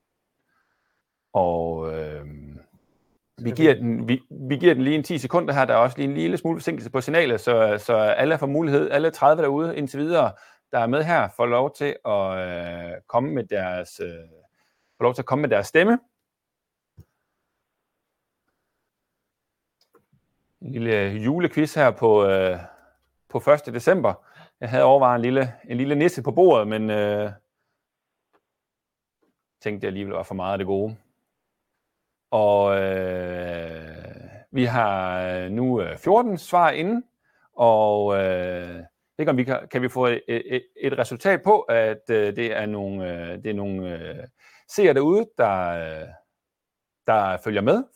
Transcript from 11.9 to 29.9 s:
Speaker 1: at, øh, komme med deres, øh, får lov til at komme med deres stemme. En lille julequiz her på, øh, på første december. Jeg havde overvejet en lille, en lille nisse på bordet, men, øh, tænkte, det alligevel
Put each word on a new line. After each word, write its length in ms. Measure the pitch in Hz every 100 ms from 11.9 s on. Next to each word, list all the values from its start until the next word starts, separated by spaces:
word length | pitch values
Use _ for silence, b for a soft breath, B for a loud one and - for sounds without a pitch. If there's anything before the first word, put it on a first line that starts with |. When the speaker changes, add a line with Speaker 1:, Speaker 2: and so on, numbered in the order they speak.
| - 123
Speaker 1:
at, 320 | 101 95 95 90
øh, 540 | 87 87 85 85 87 -
komme 260 | 120 139
med 100 | 143
deres, 560 | 101 101 92 90 87 -
øh, 100 | 90 85 82 80 _ _ _ _ _ -
får 60 |
lov 100 | 120
til 80 | 123
at 40 | 131
komme 160 | 135
med 80 | 147
deres 180 | 104 101
stemme. 320 | 160 190 240 - _ _ _ _ _ _ _ _ _ - _ _ _ _ _ _ _ _ _ _ _ _ _ _ _ _ _ _ _ _ _ _ _ _ _ _ _ _ _ _ _ _ _ _ _
En 100 | 147
lille 380 | 123 113 107 98
julequiz 640 | 104 113 165 170 - 151 160
her 160 | 135
på, 340 | 101 117 104 98
øh, 340 | 95 92 90 90 B B B _ _ _
på 100 | 123
første 340 | 139 147 -
december. 400 | 117 160 185 117 95 b b b b
Jeg 100 | 117
havde 140 | 127
overvejet 320 | 131 139 127 120
en 60 |
lille, 320 | 120 131 131 - -
en 80 | 120
lille 180 | 139 147
nisse 280 | 165 -
på 80 | 127
bordet, 360 | 120 180 127 107
men, 220 | 107 110
øh, 420 | 104 104 104 104 101 _ _ _ _ _ _ _ _ _ _ _ _ _ _ _ _ _ _ _ _ _ _
tænkte, 200 | 110 104
det 60 |
alligevel 260 | 104